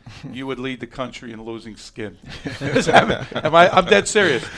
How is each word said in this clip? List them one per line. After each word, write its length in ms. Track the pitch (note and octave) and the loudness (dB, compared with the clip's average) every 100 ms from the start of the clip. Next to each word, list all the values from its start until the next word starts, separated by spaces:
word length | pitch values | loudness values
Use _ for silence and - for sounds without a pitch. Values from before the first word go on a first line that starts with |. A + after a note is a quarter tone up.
| - - C#3 | -20 -18 -14
you 160 | A#2+ C3+ | -10 -8
would 120 | B2 | -6
lead 200 | C3 B2 | -6 -8
the 80 | A#2+ | -10
country 440 | - A#2+ A2 A#2+ | -8 -10 -10 -14
in 100 | A2 | -14
losing 320 | A2+ A2+ A2+ G2+ | -12 -12 -12 -18
skin. 420 | - - G#2 - - - - | -16 -12 -12 -12 -18 -12 -12
<laughs> 160 | C3 | -8
Am 920 | C#3 - F3+ A3 A3+ C#3+ B2 B2 D#3 | -2 0 4 4 4 -2 -6 -4 2
I, 160 | E3 F3+ | 6 6
I'm 140 | F#3 F3+ | 6 4
dead 220 | G3+ G3 | 4 4
serious. 380 | G#3+ F#3 A#2+ - | 2 4 2 -4